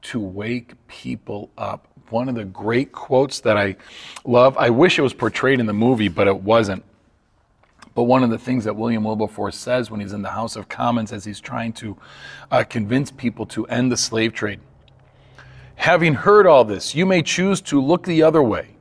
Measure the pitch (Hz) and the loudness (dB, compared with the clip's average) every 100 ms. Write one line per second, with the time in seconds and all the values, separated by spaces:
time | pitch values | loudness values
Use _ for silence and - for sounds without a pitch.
0 | - 123 98 95 107 120 - - _ - | -8 -8 -8 -8 -6 -8 -10 -20 _ -18
1 | 127 120 - 104 107 - 104 98 _ _ | -12 -12 -10 -12 -12 -10 -10 -10 _ _
2 | _ 113 127 113 101 95 101 120 143 - | _ -4 -4 -4 -8 -8 -2 0 -2 -8
3 | - 131 143 - 120 104 101 95 - - | -2 0 0 -2 0 2 0 -4 -14 -20
4 | - - - 120 127 131 120 117 175 - | -20 -16 2 6 6 4 0 4 4 4
5 | 139 - 113 - 131 135 113 104 117 127 | 0 0 -4 -2 0 2 0 2 2 2
6 | 104 85 98 95 95 113 101 95 - _ | 0 2 2 2 2 2 2 -4 -10 _
7 | _ _ _ _ _ _ _ _ - - | _ _ _ _ _ _ _ _ -12 -2
8 | 120 127 127 113 - 127 107 104 113 117 | 2 4 2 0 -2 -4 -2 -4 -2 -2
9 | 107 107 107 - 101 - - 127 110 107 | -2 -2 -4 -4 -8 -8 -4 -4 -2 -8
10 | 101 104 98 90 113 - 98 - 120 117 | -10 -10 -8 -8 -8 -10 -14 -6 -2 -2
11 | 107 110 101 101 - 123 113 113 113 98 | -4 -10 -12 -14 -12 -8 -8 -10 -12 -14
12 | - - - - - 131 117 120 104 127 | -18 -20 -20 -20 -4 -2 -2 -4 -2 -2
13 | 143 - 120 110 107 - 110 120 127 110 | -4 -6 -8 -6 -10 -8 -6 -2 0 0
14 | - 113 110 - 104 101 - _ _ _ | -2 -2 -4 -4 -8 -8 -18 _ _ _
15 | _ _ _ - - - - - - 175 | _ _ _ -20 -20 -20 -20 -6 2 2
16 | 165 135 - 208 190 147 110 98 - 139 | 2 0 4 6 8 8 6 0 -6 -2
17 | 190 185 156 - 185 196 - 143 135 175 | 2 2 0 -2 0 -2 0 0 2 0
18 | 185 165 160 160 127 92 - - | 0 4 4 6 2 0 -8 -18